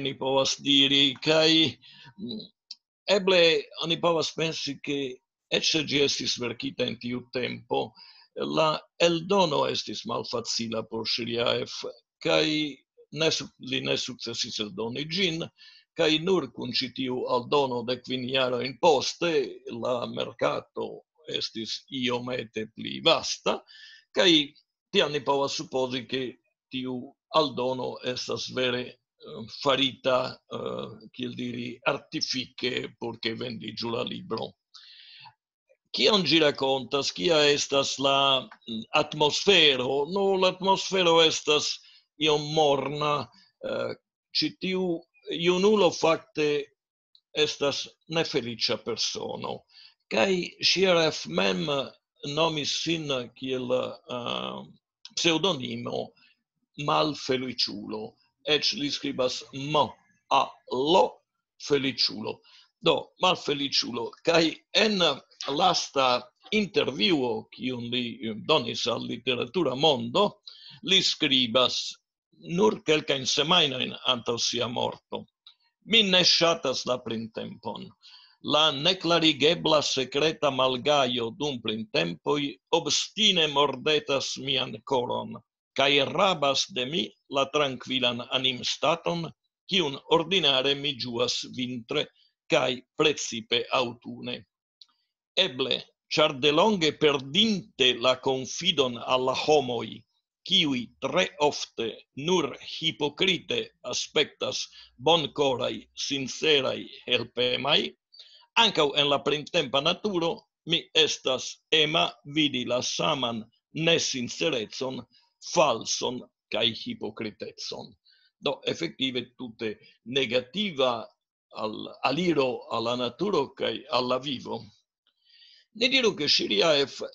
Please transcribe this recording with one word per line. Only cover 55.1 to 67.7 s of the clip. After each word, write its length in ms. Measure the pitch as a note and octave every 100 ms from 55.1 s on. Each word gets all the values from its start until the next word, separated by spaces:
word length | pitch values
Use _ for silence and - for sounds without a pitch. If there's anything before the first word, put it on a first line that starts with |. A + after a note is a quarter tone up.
| -
pseŭdonimo 920 | E3+ D#3+ F#3 D3+ B2 A#2 A#2+ - B2+ _ _ _ _ _ _ -
Malfeliĉulo. 1300 | D3 D#3 D#3 C#3 - C3 B2+ A#2 - G#2 G#2 G#2+ A2 - _ _ -
Eĉ 280 | D3+ D3
li 180 | C3+ C#3+
skribas 520 | C3+ C#3+ B2+ B2+ - -
M 220 | C#3 C#3 D3+ A#2 - _ _ -
A 100 | C#3 - - -
L 240 | B2 C#3+ F#3 - - _ _ _ -
feliĉulo. 800 | - C#3+ C3+ A2+ - G#2 A#2 A2+ _ - _ _
Do, 120 | E3 C#3 - -
malfeliĉulo. 880 | F#3 F3 - C#3+ C#3 - A2+ A#2 A2+ -
Kaj 220 | - E3 D#3+ - _
en 260 | F3 G#3+ G#3 E3+ C3 - - -
lasta 600 | C#3+ - E3 - C#3 C3 B2 - _ -
intervjuo, 960 | G#3+ G3+ - - C#3 G#3 D#3+ B2 A2 A2
kiun 400 | - B2